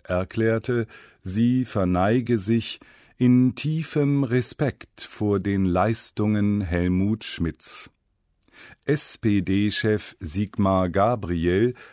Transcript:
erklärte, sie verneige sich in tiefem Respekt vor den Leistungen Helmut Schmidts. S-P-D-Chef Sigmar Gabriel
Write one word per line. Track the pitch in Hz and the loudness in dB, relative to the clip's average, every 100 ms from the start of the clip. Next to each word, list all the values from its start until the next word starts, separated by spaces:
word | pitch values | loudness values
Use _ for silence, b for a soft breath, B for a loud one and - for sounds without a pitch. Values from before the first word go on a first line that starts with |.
erklärte, | - 92 95 110 110 113 117 120 110 B B B | -6 -4 -4 -2 0 0 -2 -4 -4 B B B
sie | 95 98 120 127 | -6 0 2 2
verneige | 120 110 92 90 98 123 120 117 | -2 0 0 2 2 0 0 -2
sich | 98 113 - - B B B B | 0 -2 -2 -12 B B B B
in | 123 127 127 - | 4 6 4 0
tiefem | 147 160 156 151 143 143 | -4 -4 -4 -2 0 0
Respekt | 131 123 123 - 139 - - - | 0 0 0 -2 -2 -4 -12 -16
vor | - - 104 101 | -14 -4 0 0
den | 98 98 | 2 0
Leistungen | 95 90 104 110 - - 107 107 104 101 | 2 2 2 0 -4 -2 0 2 2 0
Helmut | 90 87 90 92 98 110 | 0 0 2 2 0 -2
Schmidts. | - - 82 - - - - _ _ _ _ _ _ B B B - | -4 -4 -4 -6 -12 -14 -16 _ _ _ _ _ _ B B B -2
S-P-D-Chef | 147 - - 113 101 87 98 104 - 110 107 - - | -2 -2 -2 0 0 2 0 0 0 0 0 -4 -12
Sigmar | 80 87 101 - 98 95 92 | -8 -4 -4 0 2 2 2
Gabriel | 92 98 107 90 85 85 92 120 123 B | 2 2 0 -2 -2 2 2 2 -2 B